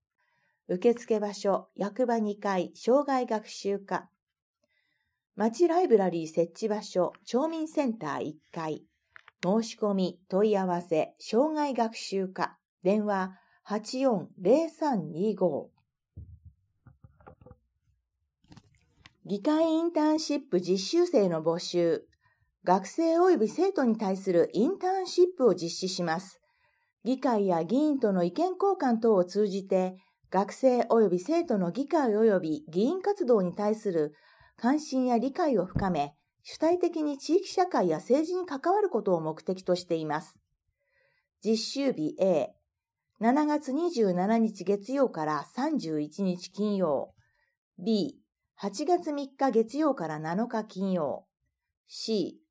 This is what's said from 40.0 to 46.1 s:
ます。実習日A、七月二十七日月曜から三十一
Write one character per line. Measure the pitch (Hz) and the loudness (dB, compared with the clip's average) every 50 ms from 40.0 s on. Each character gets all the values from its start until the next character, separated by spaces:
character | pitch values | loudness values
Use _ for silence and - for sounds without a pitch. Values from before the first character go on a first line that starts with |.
| 156 | -2
ま | 151 147 156 | -2 -4 -4
す。 | 170 - - _ _ _ _ _ _ _ _ _ _ _ _ _ _ _ _ _ _ _ _ _ - | -6 -8 -20 _ _ _ _ _ _ _ _ _ _ _ _ _ _ _ _ _ _ _ _ _ -2
実 | 202 226 | 0 0
習 | 220 - - - 269 277 269 202 | 0 -2 -6 -4 -2 -2 -2 -2
日 | 165 151 147 - - | -2 -4 -4 -2 0
A、 | 185 190 175 147 - - - _ _ _ _ _ _ _ _ _ _ _ _ - | 2 2 2 2 0 -4 -8 _ _ _ _ _ _ _ _ _ _ _ _ -2
七 | 208 233 254 294 302 | 0 2 2 2 2
月 | 302 294 294 294 - 254 | 2 0 -2 -2 -4 -4
二 | 302 349 349 | -2 -2 -2
十 | 339 233 220 190 175 | 0 2 2 2 2
七 | 175 185 202 226 | 0 0 2 2
日 | 233 220 214 220 - 180 | 2 2 0 -2 -4 -2
月 | 185 202 202 202 - 262 | -2 -2 -2 -2 -4 0
曜 | 277 269 226 | 0 0 0
か | - 165 156 | 0 -4 -4
ら | 151 151 147 - | -2 -2 -4 -6
三 | - - - 262 320 311 | -8 -6 -4 -4 -2 -2
十 | 233 156 160 156 151 | -4 -4 -4 -4 -4
一 | 147 151 | -4 -6